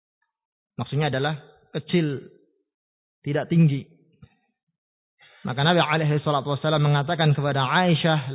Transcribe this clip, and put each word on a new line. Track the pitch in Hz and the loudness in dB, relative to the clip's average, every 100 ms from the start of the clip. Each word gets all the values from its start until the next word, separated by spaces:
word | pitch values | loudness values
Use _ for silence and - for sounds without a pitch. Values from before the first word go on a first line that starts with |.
| _ _ _ _ _ _ _ - | _ _ _ _ _ _ _ -14
Maksudnya | 120 135 151 | -6 -4 -2
adalah | 135 147 151 - _ _ | -2 -4 -6 -12 _ _
kecil, | 160 - 180 156 131 - - _ _ _ _ _ _ _ _ 139 | -12 -2 0 0 -4 -12 -20 _ _ _ _ _ _ _ _ -6
tidak | 143 135 | -4 2
tinggi. | 175 160 139 - _ _ _ - _ _ _ _ _ _ _ _ _ - - | 4 4 2 -6 _ _ _ -20 _ _ _ _ _ _ _ _ _ -20 -12
Maka | - 127 151 | -8 -2 2
Nabi | 175 | 2
alaihi | 147 160 151 147 | 2 0 0 0
salatu | 151 147 135 | 0 -2 -2
wassalam | 139 156 156 147 | -4 0 2 2
mengatakan | 147 143 170 156 | 2 0 0 0
kepada | 147 143 135 131 | 2 0 -2 0
Aisyah, | 160 180 151 170 156 127 | 2 2 2 2 0 -2